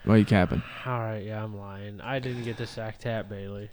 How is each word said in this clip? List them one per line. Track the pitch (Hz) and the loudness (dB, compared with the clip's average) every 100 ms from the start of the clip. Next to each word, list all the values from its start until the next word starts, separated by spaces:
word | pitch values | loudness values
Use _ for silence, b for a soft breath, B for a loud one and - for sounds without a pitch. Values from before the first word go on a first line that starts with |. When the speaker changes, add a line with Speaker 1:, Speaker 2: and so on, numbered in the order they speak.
Speaker 1:
Why | - 110 | 6 8
are | |
you | 101 | 8
capping? | 104 87 - - - 131 | 6 6 2 -2 -8 -4
Speaker 2:
All | 123 | -4
right, | 110 107 | -4 -6
yeah, | 101 107 | -6 -6
I'm | 107 104 | -6 -8
lying. | 101 98 104 104 | -10 -12 -12 -10
I | 120 135 | -6 -4
didn't | 127 123 | -4 -4
get | 117 113 | -4 -6
to | 117 | -6
sack | - 110 - | -6 -8 -6
tap | 120 113 98 | -4 -4 -4
Bailey. | 101 98 101 107 | -8 -8 -10 -12